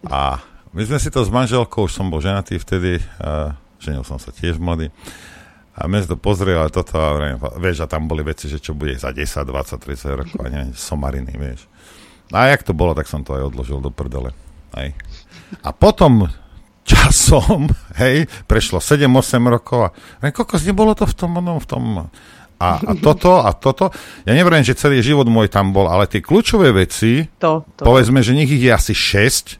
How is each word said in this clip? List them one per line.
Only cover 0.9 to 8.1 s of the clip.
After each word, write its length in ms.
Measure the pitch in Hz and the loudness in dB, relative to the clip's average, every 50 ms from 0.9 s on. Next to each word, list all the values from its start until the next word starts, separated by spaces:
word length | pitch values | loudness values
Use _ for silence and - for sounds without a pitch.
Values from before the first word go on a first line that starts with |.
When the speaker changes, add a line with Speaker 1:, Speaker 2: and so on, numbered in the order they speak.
| 147 139 | -4 -4
Speaker 1:
si 100 | - 160 | -4 -2
to 140 | - 135 | -2 -2
s 80 | 117 98 | -2 0
manželkou, 560 | 110 123 127 113 123 127 117 - - - 104 | 0 -2 -2 0 0 -2 -2 -2 -2 -4 -4
už 80 | 87 - | -4 -4
som 180 | - 98 95 | -6 -6 -6
bol 80 | 80 78 | -4 -4
ženatý 380 | 76 95 98 101 92 - 98 85 | -4 -4 -4 -4 -6 -6 -8 -10
vtedy, 420 | - - 98 92 90 92 90 85 - - - | -6 -4 -4 -2 -2 -2 -2 -4 -6 -8 -10
a 360 | - - 73 76 76 76 73 71 69 _ _ _ _ | -10 -8 -6 -6 -6 -6 -8 -8 -12 _ _ _ _
ženil 240 | - - 73 67 | -10 -8 -8 -8
som 160 | 64 - 71 65 | -8 -10 -12 -14
sa 120 | - - | -14 -16
tiež 280 | - - 80 87 85 78 | -14 -8 -6 -6 -6 -4
mladý. 340 | 85 87 85 80 80 76 - _ - - - - - - - - - - _ _ _ _ | -4 -6 -4 -4 -6 -8 -10 _ -20 -20 -20 -20 -20 -20 -20 -20 -20 -20 _ _ _ _
A 160 | _ - - 80 | _ -8 -6 -2
my 80 | 95 104 | -2 -2
sme 140 | 95 80 | -2 -4
to 60 | 87 - | -6 -4
pozreli, 380 | - 101 104 90 98 95 90 82 | -2 -2 -2 0 0 0 0 0
ale 100 | 78 78 | 0 -2
toto, 240 | - 92 87 - - | -2 -4 -6 -4 -4
a 200 | 80 78 76 73 | -2 -2 -2 -2
vravím, 240 | 73 73 73 65 62 - 60 57 | -2 -4 -6 -6 -8 -10 -10 -10
vieš, 240 | 60 87 92 87 80 | -6 -4 -4 -4 -4
a 80 | 82 73 | -6 -6
tam 160 | - 78 78 | -6 -6 -4
boli 160 | 78 | -4